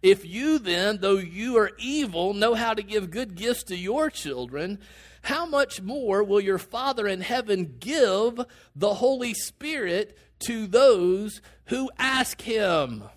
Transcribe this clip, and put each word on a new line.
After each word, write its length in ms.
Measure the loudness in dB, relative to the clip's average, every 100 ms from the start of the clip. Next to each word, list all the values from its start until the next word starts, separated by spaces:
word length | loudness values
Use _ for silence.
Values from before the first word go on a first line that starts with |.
If 220 | 6 6 2
you 340 | -4 0 0
then, 400 | 0 0 0 0
though 180 | 2 0
you 400 | 0 -6 2 2
are 140 | 2 0
evil, 540 | -4 -2 -2 -2 -2
know 200 | 2 2
how 200 | 2 0 -2
to 80 |
give 260 | -2 -4 -4
good 240 | -6 -8
gifts 300 | -6 -2 -2
to 120 | -4 -8
your 340 | -4 0 -2
children, 720 | -2 -8 -8 -8 -6 -6 -8 -12 -20 -20 -14
how 240 | -6 -4 0
much 360 | 0 0 -2
more 420 | -8 -6 0 0
will 180 | 2 2
your 160 | 2 -2
Father 500 | -4 -6 0 0 0
in 140 | -2
heaven 540 | -2 -4 0 -2 -2 -8
give 600 | -6 2 4 4 0 -2 -10 -10 -20 -2
the 200 | 0 2
Holy 380 | 2 2 -2
Spirit 840 | -6 -8 -10 -6 -4 -2 -2 -2 -8 _ _
to 260 | -6 -6 2
those 760 | 6 8 8 4 2 -2 -10 -20 -20 -6
who 240 | -4 -4 -2
ask 440 | 0 0 0 -4
him? 640 | -4 0 2 2 0 -6 -12